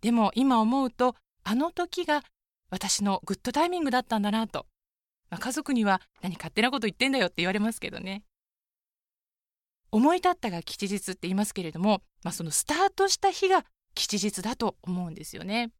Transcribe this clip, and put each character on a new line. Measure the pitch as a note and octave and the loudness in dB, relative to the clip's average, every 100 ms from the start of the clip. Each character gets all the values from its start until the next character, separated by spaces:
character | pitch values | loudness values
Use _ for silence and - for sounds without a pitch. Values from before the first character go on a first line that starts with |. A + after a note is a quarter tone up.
で | G#3+ | 2
も | A#3+ G#3 - | 4 4 4
今 | C4+ A#3+ | 4 4
思 | A3 C4 | 4 2
う | C4 | 0
と、 | - B3+ A#3+ _ _ | 2 0 0 _ _
あ | - A3+ | -2 0
の | D#4+ | 0
時 | - F4 - E4+ | -2 -4 -2 0
が | D4 - _ _ _ _ | 0 -2 _ _ _ _
私 | F#3+ G3+ - | -8 -2 0
の | G3+ F#3+ - | 0 -2 -4
グ | |
ッ | G3 | -6
ド | - | -2
タ | C4 E4+ | 0 0
イ | |
ミ | F4+ | 0
ン | |
グ | D4+ | 0
だ | B3 | 0
っ | |
た | B3 A3+ | 0 -2
ん | |
だ | G#3 | 0
な | A3 A3+ | 0 -2
と。 | - - _ _ _ _ _ _ | -6 -10 _ _ _ _ _ _
ま | - | -10
あ、 | |
家 | A#3 | -6
族 | C4 D4 | -6 0
に | C4 G#3 | 2 4
は | F#3+ _ _ | 2 _ _
「何 | - E3+ | -8 -6
勝 | E3 | -6
手 | - | 0
な | A#3 | 2
こ | C4+ | 2
と | A3 | -4
言 | |
っ | - | 0
て | C4 | 0
ん | |
だ | C4+ | 2
よ」 | F#3 | 0
っ | |
て | - | 0
言 | F3 | 0
わ | |
れ | G3 | 0
ま | G#3+ | -2
す | A3+ | -2
け | - | -8
ど | - | -8
ね。 | F#3 G3 _ _ _ _ _ _ _ _ _ _ _ _ _ _ _ _ _ | -10 -10 _ _ _ _ _ _ _ _ _ _ _ _ _ _ _ _ _
思 | G#3+ C4 | 4 4
い | F4+ | 4
立 | F4+ | 2
っ | F4+ | 0
た | A#3 | -4
が | E3+ | -6
吉 | - - G3+ | -8 -8 -4
日 | G3 - | -4 -6
っ | F#3 | -8
て | |
言 | E3+ | -2
い | F#3+ | 0
ま | G#3 | 0
す | |
け | - | -2
れ | E3+ | -8
ど | D#3+ | 0
も、 | F#3+ G#3 _ _ | 2 2 _ _
ま | F3 | -10
あ、 | |
そ | - | -8
の | E3 | -4
ス | D3+ - | -4 -2
タ | D4+ | 2
ー | G4 | 2
ト | - G4 | 2 0
し | - | 2
た | G4 | 0
日 | F4+ F#4+ | 0 2
が | F#4 - _ _ | 2 0 _ _
吉 | - - G#3 | -6 -4 -2
日 | G3+ F#3 | -2 -4
だ | F#3+ B3+ | -6 -2
と | A3+ - | -4 -4
思 | - F3+ F3+ | -8 -6 -6
う | |
ん | |
で | D#3+ | -10
す | - F#3+ | -14 -12
よ | F#3 | -6
ね。 | A3 A#3 _ | -4 -4 _